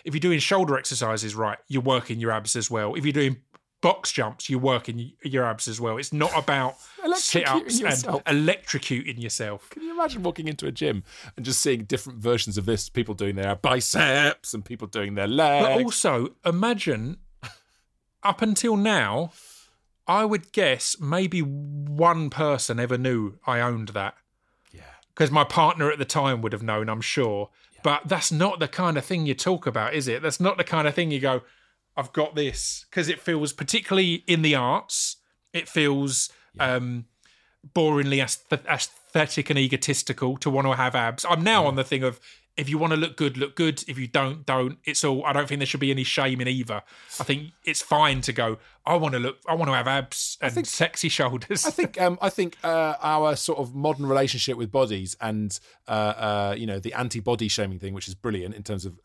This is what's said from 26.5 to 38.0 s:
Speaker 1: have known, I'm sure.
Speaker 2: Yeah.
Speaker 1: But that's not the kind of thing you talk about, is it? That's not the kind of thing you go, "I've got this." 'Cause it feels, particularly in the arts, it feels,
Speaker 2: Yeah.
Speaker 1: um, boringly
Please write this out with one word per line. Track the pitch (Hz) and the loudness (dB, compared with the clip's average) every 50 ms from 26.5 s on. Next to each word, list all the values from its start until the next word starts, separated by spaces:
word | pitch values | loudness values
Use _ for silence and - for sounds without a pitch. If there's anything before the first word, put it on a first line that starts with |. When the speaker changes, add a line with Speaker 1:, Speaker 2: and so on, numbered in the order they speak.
| 110 | -4
Speaker 1:
have | 101 110 | -4 -4
known, | 110 107 107 110 110 | -2 -2 -2 -2 -2
I'm | 110 113 | -4 -4
sure. | 110 - - 147 127 110 104 101 104 - _ _ _ _ _ | -4 -2 0 0 0 0 0 -4 -6 -8 _ _ _ _ _
Speaker 2:
Yeah. | - - | -2 0
Speaker 1:
But | 151 147 147 - | 0 0 0 0
that's | 156 196 160 - - | -2 -2 0 0 0
not | 165 151 180 202 190 170 | 2 2 2 2 0 -2
the | 160 | -4
kind | 139 - - 185 175 156 | -4 -2 0 0 0 0
of | 139 - | 0 -2
thing | - 190 170 156 | -2 -2 -2 0
you | 143 131 | 0 -2
talk | - - 185 185 165 - | 0 0 0 0 0 0
about, | 139 113 113 107 117 147 | -2 -2 0 -2 -2 -2
is | 151 131 | -2 -2
it? | 127 113 127 | -2 -2 0
That's | 156 156 - - | -2 -2 0 2
not | 180 196 196 | 2 2 2
the | - 170 | 0 -2
kind | - 170 160 151 | 0 2 2 2
of | 147 143 | 2 2
thing | 185 175 160 | 2 0 0
you | 147 135 | 0 0
go, | 135 135 131 123 - - _ _ _ _ _ _ _ _ - | 0 0 0 0 -2 -8 _ _ _ _ _ _ _ _ -6
"I've | 147 131 127 - | -6 -6 -2 0
got | 160 151 151 156 | 0 0 0 0
this." | 147 147 135 - - - - - - - - | -2 -2 -2 -2 -4 -6 -6 -8 -8 -10 -6
'Cause | - 185 165 156 | -4 -2 -2 -2
it | 165 - | -4 -4
feels, | - - 165 151 151 147 - | -2 -2 0 0 0 -2 -4
particularly | - 143 - - 226 185 - 196 190 190 175 165 - - | -6 -4 -2 -2 -2 0 2 2 2 4 2 2 0 2
in | - 170 160 | 2 2 4
the | 156 151 143 | 4 4 4
arts, | 131 123 123 147 202 - - - - - - - _ _ _ _ _ _ _ - | 4 4 2 0 0 -2 -4 -4 -4 -4 -4 -6 _ _ _ _ _ _ _ -8
it | 165 165 - | -8 -6 -2
feels, | - 165 151 143 139 139 139 139 127 - - - - _ _ _ - | 0 2 4 4 2 2 0 -2 0 -2 -2 -4 -6 _ _ _ -4
Speaker 2:
Yeah. | - 139 127 127 | -2 0 0 0
Speaker 1:
um, | 127 123 123 123 120 117 _ _ _ _ _ _ _ _ _ _ _ - 143 - | 0 -2 -4 -6 -8 -10 _ _ _ _ _ _ _ _ _ _ _ -10 -2 2
boringly | 170 160 156 151 143 | 4 4 4 4 2